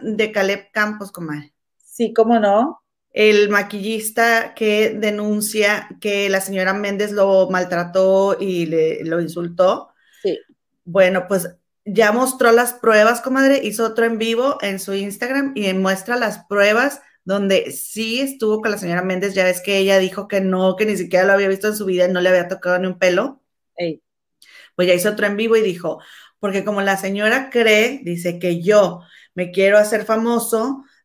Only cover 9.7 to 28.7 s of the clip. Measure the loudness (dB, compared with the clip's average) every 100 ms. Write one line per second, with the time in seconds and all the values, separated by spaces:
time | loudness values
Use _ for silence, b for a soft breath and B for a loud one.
9.7 | 0 -6 b b b -6 -6 -10 _ _
10.7 | _ -2 2 2 2 -2 -4 -4 -14 _
11.7 | _ -4 2 2 2 0 2 4 4 2
12.7 | -2 2 4 4 2 -2 2 4 2 0
13.7 | -4 -4 0 -2 0 -2 0 -2 -2 -6
14.7 | -8 -6 -6 -6 -8 -4 -2 -4 -2 -2
15.7 | 0 0 -2 -2 -2 -2 -4 -4 2 4
16.7 | 4 0 -4 b b -4 -2 2 2 0
17.7 | -8 -10 -8 -4 -2 -4 -2 -2 0 -2
18.7 | -4 -4 -4 -2 -2 -2 0 0 0 -2
19.7 | 0 4 2 2 -4 -4 -2 0 2 0
20.7 | 0 0 -2 0 2 4 2 2 0 -2
21.7 | -4 -2 0 2 2 2 2 0 -6 -2
22.7 | -2 -2 0 0 2 -2 -6 _ _ _
23.7 | -8 -8 -8 _ _ _ _ B B B
24.7 | -2 2 2 0 0 -2 0 2 2 2
25.7 | -2 -8 -10 B B B B -4 -4 -4
26.7 | -2 -2 -2 -2 -2 0 0 0 0 4
27.7 | 4 2 -2 -8 -6 -6 -4 -2 -2 4